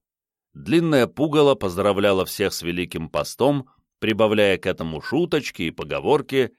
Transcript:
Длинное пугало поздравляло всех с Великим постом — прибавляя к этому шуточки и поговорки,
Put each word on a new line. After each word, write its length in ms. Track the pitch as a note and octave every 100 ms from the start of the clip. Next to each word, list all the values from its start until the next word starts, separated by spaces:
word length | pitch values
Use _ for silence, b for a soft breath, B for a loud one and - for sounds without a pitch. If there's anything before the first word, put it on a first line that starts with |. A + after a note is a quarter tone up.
| _ _ _ _ _
Длинное 520 | D2+ C#2 E3+ E3 C#3+ A#2
пугало 480 | - D#3 D3 C#3+
поздравляло 680 | C3+ G2 F2 G2+ G2 G2+ F#2+
всех 280 | F2+ - G2
с 100 | -
Великим 460 | E2 F2 F2 F2 D#2+
постом — 600 | D#2 D2 - B2 C#3+ B2 b b -
прибавляя 580 | G#2+ G#2 A2 G#2+ G2+ F#2
к 80 | F#2+
этому 340 | F2 E2 D2+
шуточки 600 | - C#3 F3 D#3 A#2 -
и 80 | E2
поговорки, 840 | - D#2 C#2+ E2+ D3 - C3+ A#2+